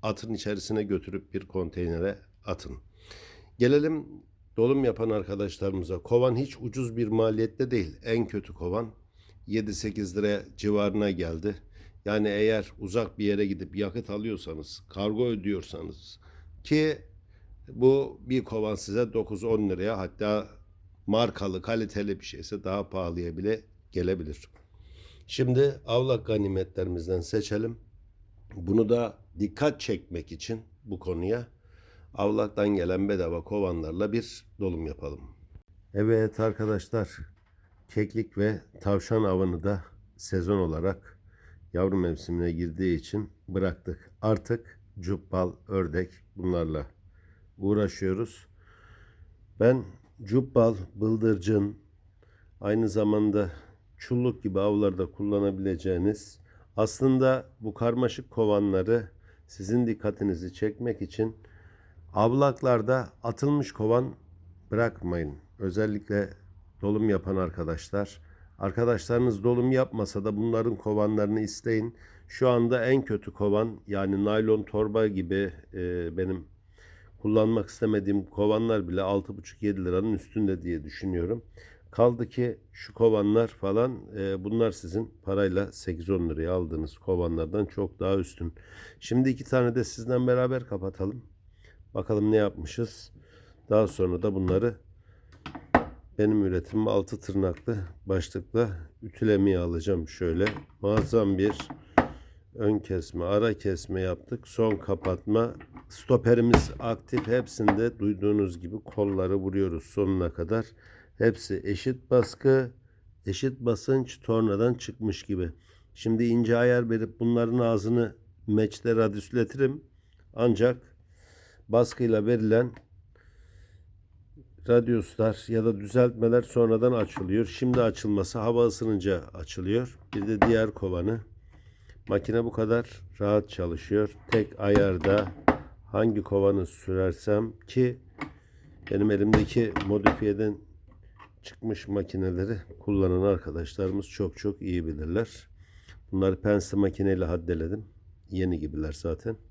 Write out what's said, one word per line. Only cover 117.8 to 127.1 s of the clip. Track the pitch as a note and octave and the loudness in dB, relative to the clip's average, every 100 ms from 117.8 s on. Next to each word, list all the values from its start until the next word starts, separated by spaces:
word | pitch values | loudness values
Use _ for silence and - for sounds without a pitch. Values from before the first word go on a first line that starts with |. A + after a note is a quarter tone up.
| G2+ A#2+ A2+ - - - - | 2 2 2 -2 -20 -18 0
meçle | G#2+ G#2+ - A#2 A2+ | 2 2 0 0 4
radyüsletirim. | A2 G2+ - B2 A2 C3+ C3+ C#3+ - _ _ _ _ | 4 0 -4 0 0 2 0 0 -12 _ _ _ _
Ancak | A2 A#2+ G2+ A#2+ B2 - _ _ _ - - - _ - | 0 2 4 4 2 -8 _ _ _ -20 -20 -20 _ 0
baskıyla | A2 A#2 - A#2+ A2 G#2 | 2 2 2 2 2 4
verilen | A#2+ A2 A2+ B2 - - - - _ - _ - - - - - - _ _ _ - - - - | 2 4 4 2 -4 -20 -20 -20 _ -20 _ -20 -20 -20 -20 -20 -20 _ _ _ -20 -20 -20 4
radyuslar | A#2+ A#2 A#2 G2 - A2 G2+ - | 4 6 0 0 0 0 0 -2
ya | A2+ A2 | 0 2
da | G#2 | 0
düzeltmeler | G2+ B2 B2 A#2+ A#2 A#2+ | 0 4 4 4 4 4
sonradan | A#2+ - A#2 A2+ B2 | 2 2 4 4 4
açılıyor. | B2 G2+ | 2 -2